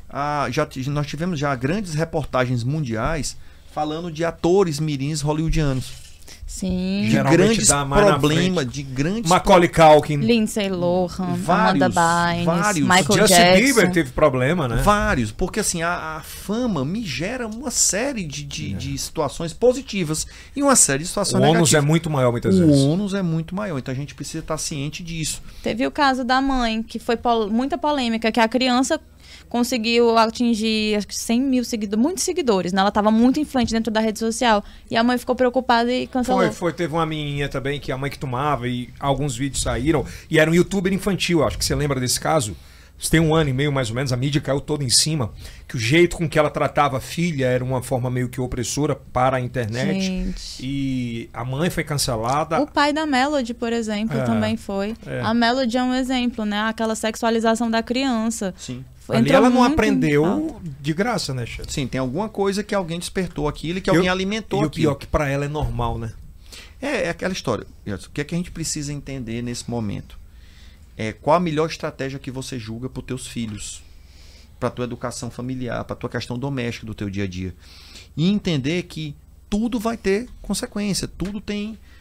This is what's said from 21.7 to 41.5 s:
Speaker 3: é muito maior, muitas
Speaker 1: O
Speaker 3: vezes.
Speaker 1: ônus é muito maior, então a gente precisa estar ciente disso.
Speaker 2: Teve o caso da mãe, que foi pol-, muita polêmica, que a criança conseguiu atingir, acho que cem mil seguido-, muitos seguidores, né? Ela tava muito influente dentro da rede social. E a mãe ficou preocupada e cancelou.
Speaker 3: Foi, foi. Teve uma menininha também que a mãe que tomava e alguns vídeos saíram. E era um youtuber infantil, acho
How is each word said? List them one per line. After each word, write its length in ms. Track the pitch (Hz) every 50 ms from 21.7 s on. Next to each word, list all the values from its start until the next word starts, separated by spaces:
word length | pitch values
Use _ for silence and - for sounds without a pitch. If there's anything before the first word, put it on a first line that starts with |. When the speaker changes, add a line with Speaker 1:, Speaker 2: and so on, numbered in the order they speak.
| 135 151 143
Speaker 3:
é 40 |
muito 220 | 143 156 170 165 175
maior, 220 | 156 139 127 123
muitas 240 | 117 120 - - 190
Speaker 1:
O 100 | 190 175
Speaker 3:
vezes. 160 | 156 147 139 135
Speaker 1:
ônus 300 | 139 156 185 208 196 185
é 100 | 202 190
muito 300 | 170 160 160 165 160 180
maior, 240 | 190 214 202 160 131
então 140 | 120 - 131
a 40 |
gente 180 | 127 147 143 -
precisa 240 | - 147 - - 160
estar 180 | - - 160
ciente 460 | 156 - - 165 143 135 151 156 - 180
disso. 400 | 165 165 165 156 143 - - - - - - -
Speaker 2:
Teve 200 | 233 226 220 262
o 60 | 277
caso 320 | 269 - 294 269 262 254 262
da 160 | 233 262 262
mãe, 400 | 269 269 269 254 240 226 220 220
que 200 | 220 - - 226
foi 160 | - - 233
pol-, 340 | 226 - 247 233 226 220 196
muita 260 | 220 226 254 277 349
polêmica, 540 | 339 - 294 302 285 254 233 226 226 226 220
que 80 | 214 247
a 80 | 226
criança 540 | 226 - 254 254 262 247 247 269 - 330 311 - - - - - - - - - -
conseguiu 680 | - 240 240 240 269 247 220 226 233 233 240 233 226 226
atingir, 800 | 220 220 226 - 247 233 233 202 214 226 220 220 214 214 214
acho 100 | 208 202
que 80 | - -
cem 240 | - - - 233 240
mil 240 | 269 277 254 254 240
seguido-, 320 | - - 226 208 202 202 214
muitos 260 | 233 311 370 370 -
seguidores, 480 | - 339 349 320 240 208 190 175 175 180
né? 80 | 196
Ela 100 | 190 202
tava 200 | 208 220 202 214
muito 280 | 220 220 233 254 262 302
influente 340 | 302 285 - 262 233 226 220
dentro 200 | 226 226 240 214
da 80 | 220
rede 180 | 220 220 214 220
social. 460 | 220 226 226 226 254 240 220 208 202 - - - - -
E 60 | -
a 80 | 226 233
mãe 140 | 240 247 247
ficou 160 | - - 254
preocupada 580 | 233 254 247 247 262 247 - 240 233 233 240 247
e 140 | 254 254
cancelou. 340 | 240 - 262 247 - - - 240
Speaker 3:
Foi, 80 | 220 214
foi. 200 | - 185 170 156
Teve 200 | - 175 156 143
uma 120 | 165 160
menininha 420 | 156 156 151 151 147 143 143 143 135
também 300 | 139 139 123 139 143 143
que 140 | - - 139
a 40 | 127
mãe 120 | 135 143
que 80 | - -
tomava 500 | - 139 123 120 143 151 147 123 123 123
e 220 | 123 123 123 120 - -
alguns 380 | - 139 139 131 151 147 123
vídeos 260 | 110 139 139 131 - -
saíram. 420 | 131 123 117 123 151 160 143 127 170 - - - -
E 80 | 160 151
era 120 | 156 156
um 40 | 165
youtuber 380 | 175 170 175 - 196 180 196 190
infantil, 520 | 190 - 208 196 - - - 175 165 135
acho 140 | 107